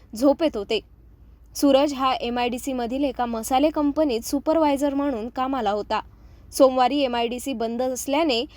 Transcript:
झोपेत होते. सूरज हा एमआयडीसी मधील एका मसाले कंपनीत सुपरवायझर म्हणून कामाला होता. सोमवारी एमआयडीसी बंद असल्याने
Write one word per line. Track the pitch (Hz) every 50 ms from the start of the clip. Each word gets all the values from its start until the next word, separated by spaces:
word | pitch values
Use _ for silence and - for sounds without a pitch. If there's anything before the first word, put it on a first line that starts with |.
| - -
झोपेत | 220 214 277 - 285 - 330 285 -
होते. | 214 202 - 226 202 - - - - - - - - - - - - - - -
सूरज | - 294 277 262 269 294 294 277
हा | 247 269 262 254
एमआयडीसी | - - 233 240 247 247 240 247 240 - 277
मधील | 262 247 233 220 262 285 294
एका | 262 240 - 247
मसाले | 233 233 220 220 - 262 262 294 320
कंपनीत | 302 311 294 285 277 311 311 277 220 226 -
सुपरवायझर | - 285 277 - 311 320 330 311 294 277 269 294 285 269
म्हणून | 277 285 285 254 208 220 240
कामाला | - 262 254 269 269 254 220 196
होता. | 214 208 202 - 220 196 - - - - - - - - - -
सोमवारी | - - 269 262 254 254 247 240 285 294
एमआयडीसी | 269 254 240 233 240 226 247 240 - 277
बंद | 247 220 233 226 233 240
असल्याने | 254 262 254 240 - 277 269 311 339 285 233 226 - - -